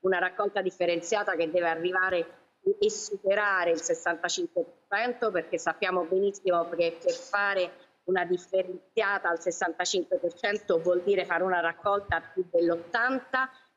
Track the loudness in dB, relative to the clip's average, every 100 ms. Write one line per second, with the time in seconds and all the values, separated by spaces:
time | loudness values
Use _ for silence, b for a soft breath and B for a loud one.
0 | 2 0 0 -2 -2 0 -4 0 0 0
1 | 0 -2 0 0 0 2 0 0 0 0
2 | 0 0 -2 -10 _ _ -2 2 0 -2
3 | -8 -4 0 2 2 2 2 0 0 -2
4 | -2 -2 -2 -2 -2 -4 -4 -8 _ -2
5 | -2 0 0 0 -2 -2 -2 0 0 0
6 | 2 2 2 0 0 2 0 0 0 0
7 | -4 -4 -4 -2 0 0 -2 B B _
8 | -2 0 0 -2 0 -2 -2 -6 _ -2
9 | 0 0 0 0 -2 -2 -4 -2 -2 -2
10 | 0 0 -2 -2 -2 -2 0 2 4 2
11 | 2 2 2 0 2 2 0 -2 0 0
12 | 0 -4 -2 -6 0 2 2 0 -2 0
13 | 0 -2 -2 -4 -4 B B